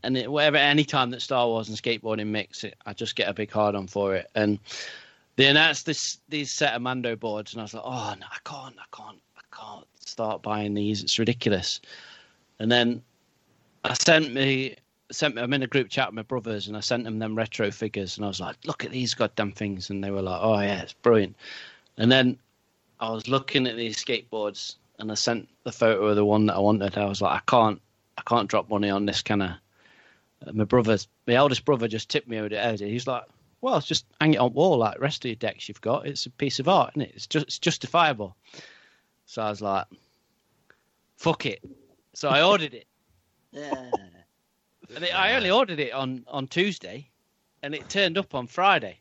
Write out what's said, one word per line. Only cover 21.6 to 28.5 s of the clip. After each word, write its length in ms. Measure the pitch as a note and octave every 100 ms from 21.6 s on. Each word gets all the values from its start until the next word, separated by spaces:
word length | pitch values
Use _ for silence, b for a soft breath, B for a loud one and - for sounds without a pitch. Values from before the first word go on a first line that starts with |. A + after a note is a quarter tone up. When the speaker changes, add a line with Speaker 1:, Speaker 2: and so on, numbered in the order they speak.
| B B B -
Speaker 1:
And 140 | A2+
then 260 | C3 B2+ B2 _ _ _ _ _ _
I 120 | A2+
was 160 | A2 A2
looking 400 | C3+ C3 C#3+ B2+
at 80 | A2+
these 260 | A2+ G#2
skateboards, 720 | - A#2 - A2+ G#2 G#2 - - _ _
and 140 | A2
I 40 | G#2
sent 320 | - A#2 - _
the 80 | -
photo 360 | - A#2 G#2 G#2+
of 80 | G#2
the 100 | G#2
one 220 | G#2+ G#2+
that 80 | F#2+
I 40 |
wanted. 380 | G2+ G#2+ G2 G2
I 80 | G2+
was 160 | G2
like, 140 | F#2+ C#2
"I 60 | -
can't, 340 | B2+ A2 G#2 _ _ _ -
I 60 | -
can't 240 | A#2+
drop 200 | G2+